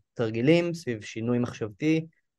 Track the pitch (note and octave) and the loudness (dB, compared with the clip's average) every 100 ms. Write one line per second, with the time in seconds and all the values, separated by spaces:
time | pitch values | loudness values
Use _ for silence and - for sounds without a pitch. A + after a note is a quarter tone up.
0 | _ - A2+ A2+ B2+ E3+ F3 E3+ C3 A2+ | _ -4 -2 2 4 4 2 -4 -6 -8
1 | G#2 A2+ A2+ B2 A#2+ - A2 G#2 D3+ D#3+ | -8 -6 -2 0 -2 -4 -8 -2 0 0
2 | E3 _ _ | -2 _ _